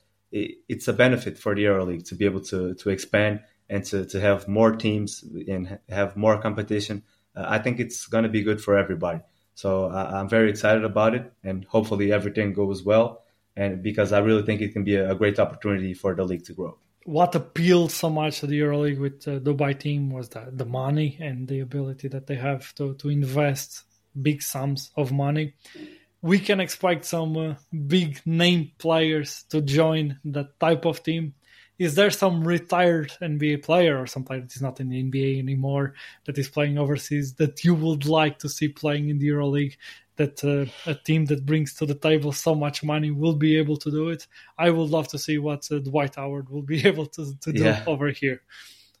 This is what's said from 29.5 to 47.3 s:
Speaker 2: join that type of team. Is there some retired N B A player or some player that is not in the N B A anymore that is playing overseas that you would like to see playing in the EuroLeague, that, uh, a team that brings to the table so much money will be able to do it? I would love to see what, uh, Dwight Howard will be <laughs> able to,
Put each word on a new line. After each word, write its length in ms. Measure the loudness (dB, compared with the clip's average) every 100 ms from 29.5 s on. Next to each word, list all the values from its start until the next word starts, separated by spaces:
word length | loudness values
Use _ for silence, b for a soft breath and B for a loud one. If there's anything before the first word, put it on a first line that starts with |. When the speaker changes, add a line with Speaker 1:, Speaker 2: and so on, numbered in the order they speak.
| -2
Speaker 2:
join 580 | 2 4 4 2 -2 -6 -8
that 340 | -6 -8 0
type 260 | 2 4 2
of 180 | -2
team. 320 | -4 -4 -4 -10 b b b -2
Is 160 | 0
there 160 | 4 4
some 380 | 4 2 2 2
retired 640 | 0 0 2 4 2 -2 -8
N 160 | -6 -2
B 160 | 0
A 40 | -2
player 420 | 2 4 6 2
or 80 | -4
some 160 | -8
player 180 | -8 -10
that 140 | -10 -8
is 60 |
not 180 | -8 -6
in 100 | -6
the 80 | -4
N 140 | -2
B 240 | 0 0 0
A 40 |
anymore 540 | -2 -2 0 0 -2 B B B -8
that 120 | -6
is 120 | -4
playing 300 | -2 0 0
overseas 560 | 0 -2 -2 -4 -4 0
that 280 | -2 2 2
you 100 | 4
would 300 | 2 0 2
like 340 | 4 4 0
to 100 | -8
see 200 | -4 -4
playing 400 | -2 -2 -2 -2
in 100 | 0
the 80 | 0
EuroLeague, 480 | 2 0 0 -2 -6 B B B -2
that, 260 | -2 0 0
uh, 200 | 0 -2 -6 -8
a 60 | -6
team 300 | 0 2 2
that 200 | 0 2
brings 280 | 0 0
to 120 | -4 -4
the 80 |
table 380 | 0 2 2 2
so 240 | -2 0 2
much 260 | 0 -4
money 300 | -2 0 0
will 240 | 0 2 4
be 220 | 4 4
able 180 | 2 -2
to 160 | -2
do 160 | -2 -2
it? 180 | -6 -12 B B 2
I 120 | 4
would 200 | 4 2
love 200 | 0 0
to 80 | -6
see 200 | -2 -2
what, 320 | -2 -6 -4
uh, 100 | -4
Dwight 360 | 0 0 0 -4
Howard 340 | -8 -8 -8
will 120 | -10
be 260 | -4 2 2
<laughs> 40 |
able 160 | 2 -6
to, 300 | -8 -10